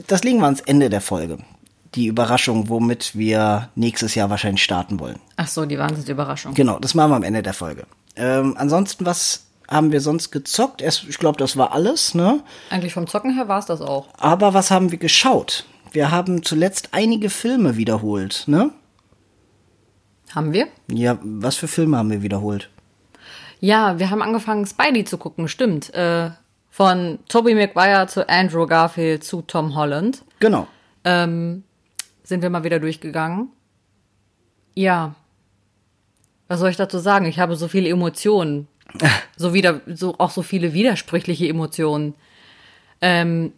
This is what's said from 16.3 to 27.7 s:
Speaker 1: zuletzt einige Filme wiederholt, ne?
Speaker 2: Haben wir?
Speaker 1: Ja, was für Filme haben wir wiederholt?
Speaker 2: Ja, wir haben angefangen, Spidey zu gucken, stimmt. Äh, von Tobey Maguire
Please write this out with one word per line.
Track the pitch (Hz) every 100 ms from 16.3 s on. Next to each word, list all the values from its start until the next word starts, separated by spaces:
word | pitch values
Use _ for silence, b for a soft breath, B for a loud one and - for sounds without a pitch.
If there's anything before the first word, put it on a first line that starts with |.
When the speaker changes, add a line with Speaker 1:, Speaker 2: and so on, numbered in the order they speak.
| 175
Speaker 1:
zuletzt | - 156 180 196 -
einige | 180 220 226 208
Filme | - 233 262 180 113
wiederholt, | 113 110 107 104 95 - -
ne? | 147 269 - _ _ _ _ _ _ _ _ _ _ _ _ _ _ -
Speaker 2:
Haben | 165 151
wir? | 170 302 - -
Speaker 1:
Ja, | 117 120 120
was | 107 107 113 -
für | 160
Filme | - 160 135
haben | 110
wir | 104
wiederholt? | 101 98 104 101 - _ _ _ _ B B B B B
Speaker 2:
Ja, | 190 220 214 170
wir | 185
haben | 208
angefangen, | 214 226 220 214 202
Spidey | - 294 247 202
zu | -
gucken, | - - 165
stimmt. | - 247 156 -
Äh, | - 175 170 165 165 _ _ _
von | - 190 180 175 156 -
Tobey | 233 233 214
Maguire | 202